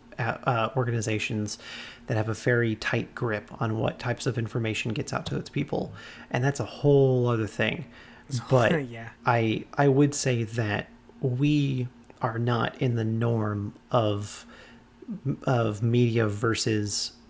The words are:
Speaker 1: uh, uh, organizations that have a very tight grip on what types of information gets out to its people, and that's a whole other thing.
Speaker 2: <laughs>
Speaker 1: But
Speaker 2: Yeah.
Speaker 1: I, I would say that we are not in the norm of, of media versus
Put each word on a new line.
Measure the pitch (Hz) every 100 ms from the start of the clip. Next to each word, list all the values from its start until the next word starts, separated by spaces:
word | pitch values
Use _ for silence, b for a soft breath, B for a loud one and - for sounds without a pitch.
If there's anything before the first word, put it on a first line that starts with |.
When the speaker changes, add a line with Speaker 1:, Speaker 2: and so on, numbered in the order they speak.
| - -
Speaker 1:
uh, | 117 -
uh, | - 117 110 131
organizations | 120 117 110 107 - 110 107 - B B B B -
that | 110
have | 110
a |
very | 104 127 120 117 107
tight | - 117 - -
grip | 120 104 - -
on | 113 110
what | 120 -
types | 123 117 135
of | 120
information | 113 123 110 107 120
gets | 107 -
out | - -
to | -
its | -
people, | 143 - - - B B B B
and | 127
that's | 139 135
a |
whole | 107 - 147 143 135 127 120
other | 117 104
thing. | - 110 - - B B B B
Speaker 2:
<laughs> | 127 -
Speaker 1:
But | 127 110 165 127
Speaker 2:
Yeah. | 117 117 -
Speaker 1:
I, | 127 117 113 107 -
I | - 143
would | 135 147
say | - 135 120
that | 107 117 107 104 - - - -
we | 135 123 147 147 139 127 123 - - -
are | 120 117
not | 120 117 - -
in | 131 117
the |
norm | 110 113 117 113 107 104 101 - -
of, | 127 107 104 101 - - B B B B - - 208 131 147
of | - 123 113 101
media | 117 120 120 117 110
versus | 101 113 110 117 107 104 - - -